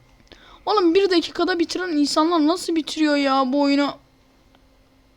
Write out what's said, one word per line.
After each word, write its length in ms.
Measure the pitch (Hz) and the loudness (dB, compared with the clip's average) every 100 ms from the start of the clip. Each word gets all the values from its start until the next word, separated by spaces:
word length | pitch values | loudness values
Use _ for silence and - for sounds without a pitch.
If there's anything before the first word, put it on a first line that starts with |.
| _ _ _ - - - - | _ _ _ -20 -20 -10 -2
Oğlum 280 | 415 349 | 2 4
bir 160 | 349 392 | 4 4
dakikada 500 | 349 - - 349 370 | 2 0 -2 -2 0
bitiren 280 | 330 339 370 | -2 -4 -4
insanlar 600 | 294 285 320 311 349 294 | -2 0 0 2 2 0
nasıl 280 | 359 - 320 | 0 -2 -4
bitiriyor 400 | - 320 302 285 | -4 -2 0 0
ya 280 | 277 269 262 | 0 0 0
bu 140 | 285 | 0
oyunu? 360 | 285 285 285 - _ _ _ _ _ _ _ _ _ _ _ | 0 0 -2 -6 _ _ _ _ _ _ _ _ _ _ _